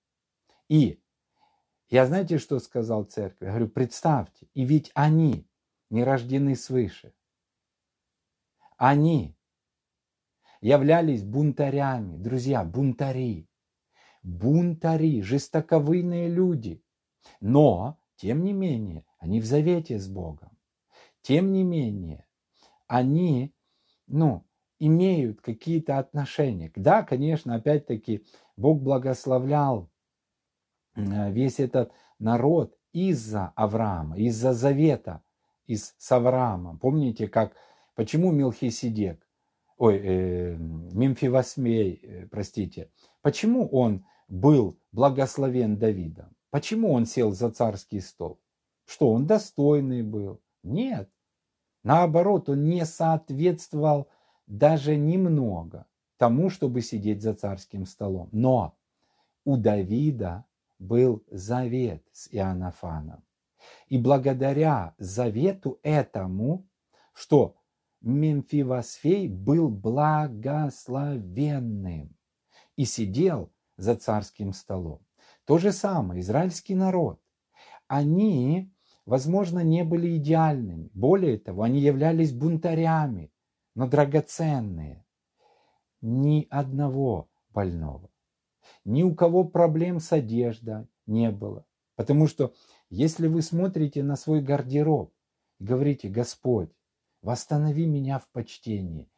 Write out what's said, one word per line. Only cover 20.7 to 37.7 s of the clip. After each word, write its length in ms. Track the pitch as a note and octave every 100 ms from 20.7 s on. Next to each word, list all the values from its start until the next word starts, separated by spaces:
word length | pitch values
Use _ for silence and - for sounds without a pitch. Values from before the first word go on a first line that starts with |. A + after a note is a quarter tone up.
| _ _ _ _ _
Тем 300 | - D3+ G3
не 120 | F#3+
менее, 640 | F#3 E3 A#2 G2+ E2 D2 _ _ _ _ _ _ -
они, 680 | B2 C3 D#3 F3+ B2+ C#3 _ _ _ _ _ -
ну, 380 | C#3+ D#3 F2+ - _ _ -
имеют 640 | D3+ E3 F#3+ E3+ A#2 G#2+
какие-то 580 | - A2+ D#3+ E3 D#3+ C#3
отношения. 720 | C3+ D3 C3+ - C#3 F#2 E2 -
Да, 280 | A#2 G#3+
конечно, 520 | - C3 D3+ D#3 B2+ A2+
опять-таки, 680 | D3 D3 - A2 - G#2 - _ _ -
Бог 240 | C3+ D#3
благословлял, 1080 | C3+ C3+ C3 B2+ C3+ B2+ C3 D3 C#3 A2 E2 _ _ _ _ _ _ _ _ _ _ -
э, 360 | G2 G#2 G2+
весь 280 | G#2+ C3 C3+
этот 320 | B2+ C3 A#2 - _ -
народ 580 | A2 A#2 C3+ E3 A#2 _ _
из-за 560 | E3+ F#3+ C#3 A2 G#2+ F2+ -
Авраама, 600 | G#2+ A2 A2 F2 D2+ F2+
из-за 360 | A#2 A2 B2+
завета 720 | A#2+ C#3 C#3 D#3 C3 - D#2+ _ _ _ _ -
из, 300 | G#2+ - -
с 140 | -
Авраамом. 680 | B2+ B2 B2+ A#2+ F#2 F2 D#2+
Помните, 480 | C3 D#3 C3 A2+ G#2
как, 280 | A2+ G#2 - _